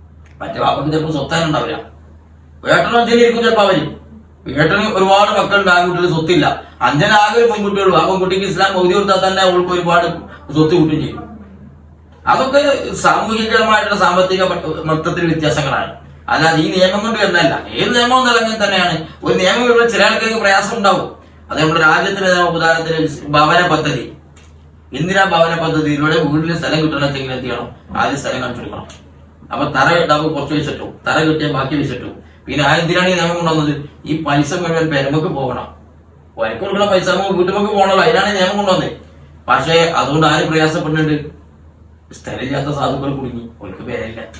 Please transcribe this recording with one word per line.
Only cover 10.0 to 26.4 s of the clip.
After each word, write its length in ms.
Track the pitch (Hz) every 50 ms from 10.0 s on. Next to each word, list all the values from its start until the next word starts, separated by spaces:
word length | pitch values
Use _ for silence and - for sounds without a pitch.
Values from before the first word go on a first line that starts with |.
| 170 151 - - - - - - - - 143
സ്വത്ത് 220 | 151 156 156 180
കൂട്ടും 260 | 160 156 156 151 147
ചെയ്യും. 320 | - - - - - - - - - - - - - - - - - - - - - - - - -
അതൊക്കെ 680 | - - - 262 262 269 285 285 277 269 - - - 180
സാമൂഹികമായിട്ടുള്ള 1080 | - 175 180 - - 214 220 220 226 214 220 240 233 220 220 220 202 - - 202 175
സാമ്പത്തിക 420 | 180 160 185 190 185 180 185 190 185
മട്ട-, 400 | 180 175 170 - 156 156 - 156
മട്ടത്തിൽ 420 | 156 156 156 165 170 151 175 170
വ്യത്യാസങ്ങളാണ്. 680 | 165 156 - 151 143 - 151 143 135 - 104 98 - - - - - - - - -
അല്ലാതെ 300 | 120 139 156 165 160 156
ഈ 180 | 170 - -
നിയമം 240 | 185 185 185 202 208 208
കൊണ്ട് 140 | 220 226 214
വരുന്നതല്ല. 420 | 208 190 185 175 160 170 - - - -
ഏത് 260 | - - 190 240 240
നിയമം 240 | 240 240 240 254 254
വന്നാലും 260 | 254 240 233 233 226
അങ്ങനെ 200 | 220 220 - 208
തന്നെയാണ്. 420 | 196 190 185 180 175 165 156 160 - - - -
ഒരു 100 | 160 180
നിയമം 300 | 185 185 185 202 233 247
ഇവിടെ 240 | 247 240 233 233 233
ചില 140 | 196 - 302
ആൾക്കാർക്ക് 380 | 320 - - 226 220 226 -
പ്രയാസം 360 | 202 196 190 196 202 - 233
ഉണ്ടാവും. 460 | 202 202 196 - - - - - - - - - - - -
അത് 100 | - 143
നമ്മുടെ 200 | 156 156 156 160
രാജ്യത്തിന്റെ 520 | 160 156 160 180 180 - 196 196 190 185 180
നിയമം, 160 | 180 175 175
ഉദാഹരണത്തിന് 840 | 165 165 165 165 165 165 160 160 160 160 156 147 - - 147 147 147
ഭവന 360 | 147 151 151 170 175 180 175
പദ്ധതി, 440 | 156 - 151 147 123 120 113 - - - - - - - - - - - - - - - - - 123
ഇന്ദിരാ 320 | 135 160 185 190 196 190
ഭവന 400 | 180 170 160 170 165 165 160 160
പദ്ധതിയിലൂടെ 580 | 156 147 151 147 147 147 143 147 156 165 160 -
വീട്ടിൽ 360 | 139 147 156